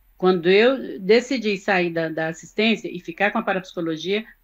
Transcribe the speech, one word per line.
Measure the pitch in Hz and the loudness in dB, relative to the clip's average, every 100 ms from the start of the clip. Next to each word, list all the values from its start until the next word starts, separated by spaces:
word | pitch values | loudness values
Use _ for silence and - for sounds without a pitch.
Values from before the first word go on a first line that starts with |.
| _ - | _ -2
Quando | 185 185 165 | 2 2 4
eu | 190 233 269 226 - | 4 4 2 -4 -4
decidi | 185 226 247 269 214 196 | 2 4 2 -2 -2 -2
sair | - 190 175 | 0 0 0
da, | 165 160 | -2 -4
da | 156 160 | -4 -6
assistência | 165 - - 220 208 175 | -8 -8 -2 0 0 -4
e | 180 | -12
ficar | 180 160 202 | -10 -4 -2
com | 220 | -2
a | |
parapsicologia, | 202 185 185 - 165 156 165 208 226 - | -2 -4 -6 -8 -6 -6 -4 -4 -6 -12